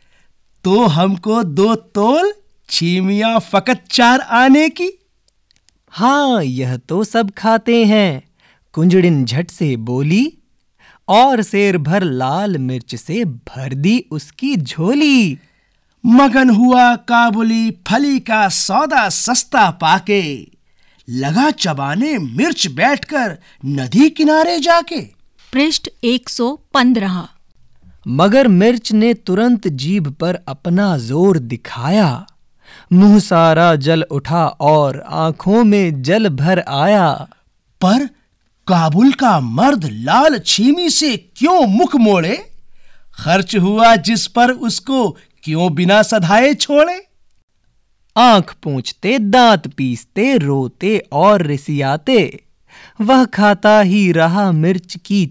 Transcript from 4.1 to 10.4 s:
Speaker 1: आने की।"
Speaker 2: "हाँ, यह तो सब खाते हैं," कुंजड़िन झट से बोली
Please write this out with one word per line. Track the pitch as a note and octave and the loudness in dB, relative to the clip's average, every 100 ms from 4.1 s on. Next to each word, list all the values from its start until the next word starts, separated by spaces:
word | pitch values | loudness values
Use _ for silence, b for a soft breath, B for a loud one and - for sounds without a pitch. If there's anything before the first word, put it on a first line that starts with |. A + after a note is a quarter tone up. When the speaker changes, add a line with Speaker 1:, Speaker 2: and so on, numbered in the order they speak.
| C4 | 2
Speaker 1:
आने | - A#3 C4 C#4+ D#4 | 0 2 4 4 2
की।" | - F4+ - _ _ _ _ _ _ _ _ _ | -2 -8 -10 _ _ _ _ _ _ _ _ _
Speaker 2:
"हाँ, | - A#3+ C#4+ C#4 A3+ | -4 0 2 0 0
यह | C#3 B2+ B2+ B2 | -2 -4 -6 -6
तो | - F3 | -6 -6
सब | G#3+ A#3 G3+ | -2 -2 -4
खाते | - A3+ A3+ A#3 A#3 G#3+ | -4 0 0 2 2 2
हैं," | G#3+ F#3+ C3+ - _ _ _ _ | 2 0 -4 -12 _ _ _ _
कुंजड़िन | D#3 F3 F#3 F3 D3 A#2+ | 0 2 4 4 2 -2
झट | C3 F3 | -4 -6
से | - D#3 A#2+ | -6 -4 -4
बोली | A2+ B2 D3+ G3 D4+ - | -6 -4 -2 0 -2 -6